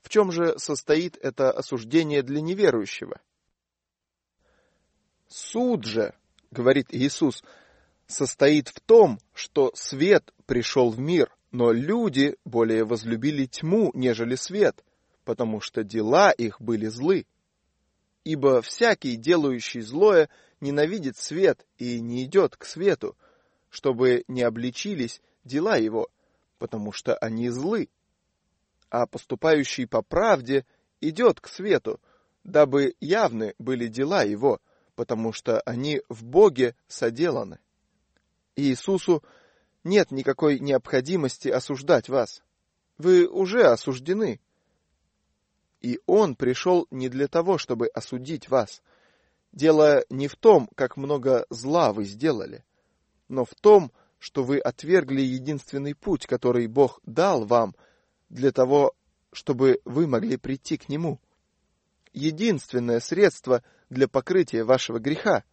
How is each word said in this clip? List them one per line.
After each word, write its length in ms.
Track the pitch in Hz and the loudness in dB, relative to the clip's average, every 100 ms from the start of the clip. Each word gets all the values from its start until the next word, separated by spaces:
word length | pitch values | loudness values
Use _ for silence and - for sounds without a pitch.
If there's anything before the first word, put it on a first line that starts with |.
В 80 | - | 0
чём 220 | 214 196 | 0 2
же 260 | 170 170 147 | 0 -2 -2
состоит 600 | - 143 - 156 175 - | -6 -8 0 0 0 -6
это 340 | 135 123 131 | -8 0 0
осуждение 680 | 131 - 127 110 156 156 143 | 0 -6 -10 0 0 0 -2
для 160 | 127 147 | -2 -6
неверующего? 800 | 156 190 190 120 101 - - - _ _ _ _ _ _ _ _ _ _ _ _ _ _ _ _ _ _ _ _ _ | -6 2 2 2 -6 -12 -14 -16 _ _ _ _ _ _ _ _ _ _ _ _ _ _ _ _ _ _ _ _ _
"Суд 560 | - - 226 247 214 | -20 -10 -4 -2 -2
же, 300 | 110 110 104 _ _ _ _ | -4 -4 -4 _ _ _ _
говорит 360 | - 123 135 127 | 0 2 2 0
Иисус, 520 | 120 139 - 151 - _ - _ _ _ _ | -4 -4 0 -2 -2 _ -20 _ _ _ _
состоит 640 | _ - 135 - 139 151 131 | _ -6 -6 2 4 4 -2
в 100 | - | -16
том, 400 | - 226 180 104 _ | 6 8 8 2 _
что 380 | - - 151 131 | -18 -4 0 0
свет 580 | - - 135 175 185 _ _ | -2 -12 -2 2 2 _ _
пришёл 460 | - 123 110 135 120 | -6 -4 -2 0 0
в 80 | 113 | -2
мир, 360 | 143 170 123 _ _ | -2 0 0 _ _
но 220 | 123 120 | 0 2
люди 640 | 117 147 233 214 131 139 - | 2 0 -2 -2 0 -2 -2
более 400 | - 117 113 113 | -6 0 0 0
возлюбили 600 | 110 117 113 113 135 147 | -2 -4 -4 -4 -4 -4
тьму, 460 | 131 - 156 208 185 | -6 -6 -2 0 0
нежели 420 | 131 127 113 117 | 0 -2 -2 -4
свет, 500 | 127 - 196 170 - _ _ _ _ | -6 -6 0 0 0 _ _ _ _
потому 340 | - 113 113 107 | -10 -6 -4 -6
что 240 | - - | -8 -8
дела 480 | 104 113 107 151 196 | -6 -4 2 4 4
их 300 | - 113 - | 2 -4 -6
были 240 | 117 110 110 | -6 -4 -6
злы. 380 | 110 151 190 - _ _ _ _ _ _ _ _ _ | -4 -2 -2 -4 _ _ _ _ _ _ _ _ _
Ибо 380 | - 156 139 127 | -8 0 2 2
всякий, 560 | - - 233 196 139 113 | 0 0 0 2 -4 -6
делающий 640 | 123 175 143 123 - 120 | 0 2 2 -4 -8 -12
злое, 480 | 107 147 208 180 151 _ _ _ | -10 2 6 6 4 _ _ _
ненавидит 560 | 139 143 156 208 135 - | -4 0 0 -2 -8 -10
свет 480 | - 156 190 127 _ _ | -10 2 2 2 _ _
и 220 | 123 120 | -8 -8
не 260 | 117 123 | -8 -8
идёт 300 | 131 185 170 | 0 0 0
к 80 | - | -4
свету, 520 | - 160 196 160 - - _ _ _ _ _ | -18 -4 -2 -2 -6 -12 _ _ _ _ _
чтобы 540 | - 139 120 127 123 - | -6 -4 2 2 2 -2
не 160 | 127 | -4
обличились 800 | 120 113 123 - 202 180 117 - _ _ | -4 -2 -10 -8 -10 -6 -8 -10 _ _
дела 320 | 120 139 196 | -8 -4 0
его, 340 | 170 110 110 113 _ _ _ _ _ | 0 0 -4 -6 _ _ _ _ _
потому 360 | 117 110 104 | -10 -8 -10
что 220 | - - | -8 -4
они 340 | 113 113 110 120 | -4 -4 -4 -4
злы. 400 | 120 160 220 - _ _ _ _ _ _ _ _ _ _ | -4 -4 -4 -6 _ _ _ _ _ _ _ _ _ _
А 160 | 117 | -4
поступающий 800 | 120 - _ 123 160 156 135 - | -4 -6 _ -2 2 2 0 -6
по 160 | 117 113 | -4 -4
правде 640 | - 165 220 165 123 139 - _ _ _ | -2 -2 2 0 2 -2 -4 _ _ _
идёт 400 | 160 160 240 - | -8 2 2 2
к 60 | - | -10
свету, 520 | - 202 147 - - _ _ _ _ | -10 0 0 0 -10 _ _ _ _
дабы 500 | - 156 143 139 135 - | -2 2 4 2 0 -2
явны 520 | 143 208 190 113 107 - | -2 0 0 -2 -8 -6
были 280 | 113 127 117 | -6 -4 -4
дела 360 | 113 139 190 | -4 -2 0
его, 380 | 104 104 135 101 _ _ _ | 0 0 0 0 _ _ _
потому 360 | - 120 113 113 | -10 -6 -4 -4
что 280 | 107 - 110 | -6 -2 -2
они 400 | - 120 143 143 - | -2 -6 -4 -6 -8
в 140 | 113 | -16
Боге 520 | 117 156 208 127 123 - _ | 0 6 6 4 -2 -2 _
соделаны". 720 | - 117 117 170 127 98 80 _ _ _ _ _ _ _ _ _ | -6 -6 -2 -4 -2 -8 -16 _ _ _ _ _ _ _ _ _
Иисусу 680 | - 143 127 - 196 - 160 _ _ _ _ _ _ | -4 -2 -2 -2 -2 0 0 _ _ _ _ _ _
нет 280 | 165 202 170 | 0 2 2
никакой 480 | 135 135 131 156 139 | -2 -2 0 0 0
необходимости 880 | 139 131 - 135 131 185 135 - 139 | 0 -2 0 -4 0 -2 -2 -4 -2
осуждать 640 | 127 - 135 143 143 - | -2 -4 -8 2 0 2
вас. 340 | 131 110 - _ _ _ _ _ - | -2 -2 -8 _ _ _ _ _ -4
Вы 300 | 165 180 175 | 4 6 4
уже 400 | - 185 233 175 | 0 -2 4 4
осуждены. 720 | 117 - 127 139 202 202 104 _ _ _ _ _ _ _ _ _ _ _ _ _ _ | 4 -2 -8 -6 -4 -4 -6 _ _ _ _ _ _ _ _ _ _ _ _ _ _
И 200 | 123 123 - | -8 -6 2
Он 280 | 196 196 | 2 2
пришёл 520 | 123 127 127 180 180 165 | 0 -2 -2 2 0 0
не 180 | 131 127 | -8 -8
для 200 | 131 143 | -4 -2
того, 320 | 165 170 175 | 0 0 -2
чтобы 280 | - 117 117 | -2 -4 -4
осудить 640 | - - 127 131 160 - | -4 -10 -12 -10 -12 -2
вас. 320 | 131 104 - _ _ _ _ _ _ _ | -2 -2 -10 _ _ _ _ _ _ _
Дело 520 | - 156 156 151 143 - | 0 4 6 6 4 0
не 180 | 131 139 | -8 -8
в 80 | |
том, 320 | - 226 185 113 | 2 6 6 4
как 240 | - 127 - | -4 -6 -4
много 480 | 139 147 127 123 - | -4 -2 2 2 0
зла 420 | 113 127 170 139 | -10 -2 2 2
вы 120 | 104 | 0
сделали, 600 | 101 104 156 117 80 - _ _ _ _ _ _ _ | -8 -4 -4 -4 -8 -14 _ _ _ _ _ _ _
но 180 | 131 | -8
в 80 | 120 | -8
том, 380 | - 208 208 147 _ _ _ | 2 6 6 4 _ _ _
что 260 | - 147 | -8 -6
вы 140 | 127 139 | -2 -2
отвергли 640 | - - 151 180 135 135 | -2 -6 2 2 2 -2
единственный 720 | 131 127 131 147 - 139 143 | -2 -4 -8 -8 -8 -8 -8
путь, 320 | 147 208 165 | -8 -6 -6
который 420 | - 123 123 123 113 | -4 -2 0 0 0
Бог 320 | 123 135 - | 2 2 2
дал 400 | - 113 190 151 | -6 0 2 0
вам, 300 | 107 120 107 - _ _ _ _ _ | 2 2 2 -6 _ _ _ _ _
для 220 | 120 131 | -2 0
того, 440 | 131 127 143 143 _ _ _ _ | 2 4 4 2 _ _ _ _
чтобы 480 | - - 127 135 123 | -12 -6 2 4 2
вы 220 | - 127 165 | 0 -2 0
могли 280 | 120 226 | 0 -2
прийти 420 | 127 - 135 - 156 | -6 -6 -10 -8 -10
к 120 | - | -6
Нему. 320 | 147 165 - _ _ _ _ _ _ _ _ _ | -6 -4 -6 _ _ _ _ _ _ _ _ _
Единственное 880 | 139 151 156 226 156 - 123 120 117 | -4 -4 0 -2 -2 -2 -4 0 -2
средство 640 | - 170 196 - - 120 _ _ _ | -2 2 2 2 0 0 _ _ _
для 180 | 127 135 | -2 0
покрытия 560 | 135 - 185 160 113 | 0 0 0 0 -2
вашего 360 | 113 127 - 113 | 2 2 2 -6
греха. 460 | 123 156 214 135 _ | -4 -2 0 0 _